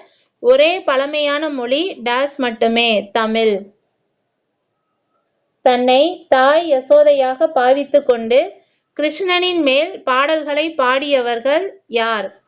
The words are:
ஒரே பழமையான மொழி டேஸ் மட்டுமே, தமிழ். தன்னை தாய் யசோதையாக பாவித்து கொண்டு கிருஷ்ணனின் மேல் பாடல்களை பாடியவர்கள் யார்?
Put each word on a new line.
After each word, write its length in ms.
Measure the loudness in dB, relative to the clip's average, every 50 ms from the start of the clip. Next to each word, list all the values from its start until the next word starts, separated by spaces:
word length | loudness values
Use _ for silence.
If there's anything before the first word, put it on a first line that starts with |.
| -12 _ _ _ _ _ _ _
ஒரே 400 | 2 2 4 4 4 2 0 -2
பழமையான 680 | -2 -2 -2 -2 -2 -2 -4 -4 -2 -2 -2 -2 -4 -6
மொழி 520 | -6 -6 -4 -4 -2 -2 -4 -4 -8 -8 -6
டேஸ் 320 | -4 -2 -2 -4 -4 -4
மட்டுமே, 760 | -6 -6 -6 -2 -2 -2 0 0 0 0 0 0 -2 -2 -4
தமிழ். 540 | -4 -2 -2 -2 0 0 0 0 -2 -2 -6 -12 _ _ _ _ _ _ _ _ _ _ _ _ _ _ _ _ _ _ _ _ _ _ _ _ _ _ _ _ _ _ _ _ _ _ _ _ _ _
தன்னை 640 | 0 2 2 2 2 2 4 4 2 0 -2 -6 -4 0
தாய் 440 | 2 4 4 4 2 2 0 0
யசோதையாக 760 | -2 -2 2 4 4 6 6 6 4 2 0 -2 -2 -2 -2
பாவித்து 560 | 0 0 2 2 2 2 2 0 0 0 0
கொண்டு 500 | 2 0 -2 -2 0 0 0 0 0 0 -6 -16 _ _ _ _ _ _
கிருஷ்ணனின் 720 | _ -4 -4 -4 -4 -4 -2 -2 0 0 0 0 -2 0
மேல் 400 | 0 0 0 0 0 -2 -6 -8
பாடல்களை 720 | -4 -2 -2 0 0 0 -2 -2 -4 -4 -4 -4 -4 -4 -4
பாடியவர்கள் 1080 | -2 -2 0 0 -2 -2 -2 -2 -2 0 -2 -4 -4 -2 -2 -2 -2 -2 -6 -10 -16 _
யார்? 560 | -6 -4 -2 -2 -2 -2 -4 -6 -8 -12 _ _